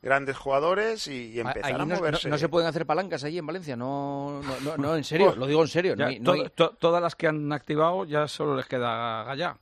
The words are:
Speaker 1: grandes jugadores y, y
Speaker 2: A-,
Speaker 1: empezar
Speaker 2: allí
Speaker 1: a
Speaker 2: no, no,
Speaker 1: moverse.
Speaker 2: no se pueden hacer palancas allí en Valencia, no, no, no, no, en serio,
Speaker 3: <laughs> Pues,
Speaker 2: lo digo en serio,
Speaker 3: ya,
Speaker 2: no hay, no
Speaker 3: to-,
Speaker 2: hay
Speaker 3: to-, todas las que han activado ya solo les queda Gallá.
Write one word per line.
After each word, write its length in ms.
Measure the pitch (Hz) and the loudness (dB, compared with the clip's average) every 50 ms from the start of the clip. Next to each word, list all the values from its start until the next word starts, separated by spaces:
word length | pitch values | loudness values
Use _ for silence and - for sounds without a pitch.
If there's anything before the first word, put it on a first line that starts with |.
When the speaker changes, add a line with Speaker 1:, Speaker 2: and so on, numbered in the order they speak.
| - | 2
Speaker 1:
grandes 340 | - 135 139 139 135 135 | 2 2 2 2 -2 -6
jugadores 680 | - - 139 135 139 147 165 185 196 214 226 226 214 - | -4 -2 2 2 2 4 4 2 2 0 -2 -2 -4 -6
y, 240 | 156 139 127 120 113 | -8 -8 -8 -8 -6
y 80 | 110 117 | -6 -4
Speaker 2:
A-, 40 | 117 | -4
Speaker 1:
empezar 220 | 123 135 - - | -2 -4 -4 -4
Speaker 2:
allí 100 | 143 127 | -4 -2
Speaker 1:
a 40 | - | -2
Speaker 2:
no, 80 | 151 | -2
no, 80 | 151 175 | -2 -2
Speaker 1:
moverse. 320 | 180 175 156 143 165 - 160 | 0 0 0 0 0 -2 -2
Speaker 2:
no 80 | 143 | -2
se 120 | 151 156 156 | 0 0 2
pueden 200 | 143 170 165 165 | 2 2 2 2
hacer 160 | 147 165 160 | 0 -2 0
palancas 380 | 135 151 160 196 190 165 147 131 | 0 0 0 0 -2 -4 -6 -6
allí 140 | 147 160 180 | -4 -6 -6
en 80 | 160 | -6
Valencia, 300 | 147 160 190 180 147 131 | -6 -8 -8 -6 -6 -6
no, 680 | 117 120 131 139 139 139 139 143 139 139 143 143 139 139 | -4 -4 -4 -2 -2 -4 -4 -4 -4 -6 -6 -6 -8 -8
no, 180 | 139 131 127 | -8 -8 -6
no, 160 | 131 147 143 | -4 -4 -2
no, 200 | - 139 143 165 | -2 0 0 0
en 80 | 160 135 | 0 -2
serio, 220 | - 151 160 180 | -2 2 6 6
Speaker 3:
<laughs> 20 | 180 | 6
Pues, 100 | 135 110 | 6 4
Speaker 2:
lo 80 | 127 | 0
digo 160 | 135 147 156 165 | 2 4 4 4
en 60 | 143 | 4
serio, 260 | - 160 180 185 139 | 2 0 2 2 0
Speaker 3:
ya, 100 | 101 143 | 0 0
Speaker 2:
no 60 | 160 | -2
hay, 80 | 135 - | -2 0
no 60 | 120 151 180 | 2 2 4
Speaker 3:
to-, 80 | - - | 4 2
Speaker 2:
hay 60 | 170 | -4
Speaker 3:
to-, 200 | _ - 170 160 - _ | _ 2 2 2 2 _
todas 220 | - 170 170 175 | 2 4 4 4
las 140 | 175 170 - | 2 0 -2
que 140 | _ - 160 | _ 0 0
han 240 | 156 151 147 147 147 | 0 2 -2 -2 -4
activado 520 | 143 - - 151 147 156 165 175 190 196 | -4 -4 -4 0 2 2 2 2 0 -4
ya 220 | 160 147 151 151 143 | -2 0 0 0 0
solo 280 | - - 151 151 139 | -2 -4 -2 0 0
les 100 | 131 131 | -2 -2
queda 560 | - - 127 120 120 113 113 117 117 113 110 107 | -2 -2 -2 -2 -2 -2 -2 -2 -4 -4 -4 -6
Gallá. 340 | 117 139 135 170 170 131 - | -6 -6 -4 -4 -4 -6 -8